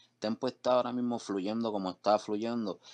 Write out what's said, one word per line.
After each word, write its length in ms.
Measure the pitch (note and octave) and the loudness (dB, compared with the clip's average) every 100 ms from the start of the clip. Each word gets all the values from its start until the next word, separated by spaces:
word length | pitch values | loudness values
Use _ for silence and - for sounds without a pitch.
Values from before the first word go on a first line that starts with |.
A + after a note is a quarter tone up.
| _ _ | _ _
Tempo 300 | G#2+ A2+ B2+ | -4 -2 -2
está 240 | - B2 | -2 2
ahora 180 | B2+ B2 | 2 2
mismo 260 | B2 A#2+ A#2+ | -2 -2 -2
fluyendo 520 | - G2 F#2+ A2+ A2+ | -2 -2 -2 -2 -2
como 180 | G#2 F#2 | -2 -4
está 280 | F2+ G2+ G#2 | 0 4 4
fluyendo, 640 | - G#2 A2+ A#2+ G#2 - - | 2 -4 -2 -2 -4 -6 -12